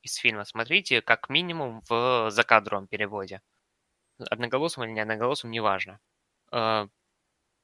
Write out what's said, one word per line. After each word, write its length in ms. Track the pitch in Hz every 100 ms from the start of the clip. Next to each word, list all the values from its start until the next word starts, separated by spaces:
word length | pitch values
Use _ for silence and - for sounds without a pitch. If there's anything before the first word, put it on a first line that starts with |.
из 120 | - -
фильма, 300 | 120 107 104
смотрите 560 | 113 117 190 - 120
как 280 | - 117 -
минимум 520 | 143 180 165 131 113 -
в 400 | 117 123 123 110
закадровом 560 | 104 - 110 101 101 98
переводе. 540 | 104 101 104 95 95 - _ _ _ _ _ _ _ 131
Одноголосым 540 | 113 120 131 165 135 113
или 60 |
не 100 | 110
одноголосым, 500 | 107 110 120 147 117
неважно. 480 | 113 107 95 95 101 _ _ _ _ _
Э, 360 | 117 110 110 101 _ _ _ _ _ _ _